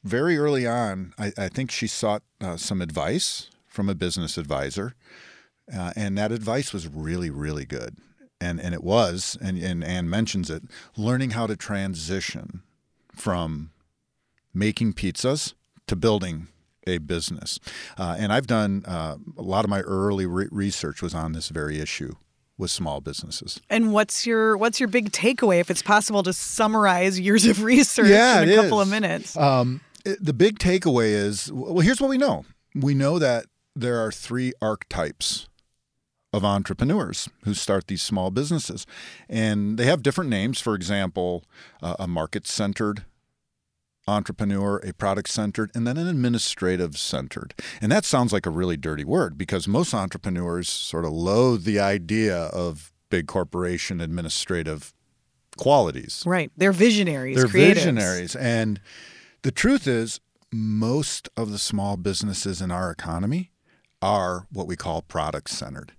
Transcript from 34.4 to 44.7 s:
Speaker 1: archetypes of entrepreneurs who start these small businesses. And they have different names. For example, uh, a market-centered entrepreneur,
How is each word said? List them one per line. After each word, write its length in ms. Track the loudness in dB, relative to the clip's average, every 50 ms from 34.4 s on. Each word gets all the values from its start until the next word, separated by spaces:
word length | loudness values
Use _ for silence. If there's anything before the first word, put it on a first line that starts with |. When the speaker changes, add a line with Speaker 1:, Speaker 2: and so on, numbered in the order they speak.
| -2 -4 -4 _
Speaker 1:
archetypes 880 | -2 -2 -2 -2 -6 _ -4 -4 -4 -4 -4 _ -4 -4 -4 -6 -8 -14 _ _ _ _ _ _ _ _ _ _ _ _ _ _ _ _
of 120 | -2 0 2
entrepreneurs 840 | 2 2 2 0 -2 -2 0 2 2 2 0 0 -2 -6 -8 -8 -10 _ _ -4
who 100 | -4 -4
start 320 | -2 0 0 0 0 0
these 160 | -2 -6 -4
small 280 | -2 -2 -2 0 0 0
businesses. 560 | 0 -2 -2 0 -2 -4 -4 -6 -10 -10 -12 _ -16 -18 -18 -18 -20 -20 -14 -6
And 500 | -2 -2 0 0 0 0 0 0 0 2
they 80 | 4
have 160 | 4 2 4
different 280 | 2 0 0 0 -2 0
names. 300 | 0 0 0 -2 -2 -2
For 140 | -2 -2 -2
example, 680 | -2 -2 -2 -2 0 -2 -2 -2 -2 -2 -2 -2 -4 -8 _ _ -20 -20 -20 _ _
uh, 120 | -8 -8 -6 -6
a 80 | -4 -4
market-centered 960 | -2 -2 -4 -4 -4 -8 -6 -6 -4 -2 -2 -2 -2 -2 -2 -2 -2 -6 -10 -18 _ _ _ _ _ _ _ _ _ _ _ _ _ _ _ _ _ _ _
entrepreneur, 720 | 0 0 0 0 -2 -4 -2 -2 0 0 0 0 0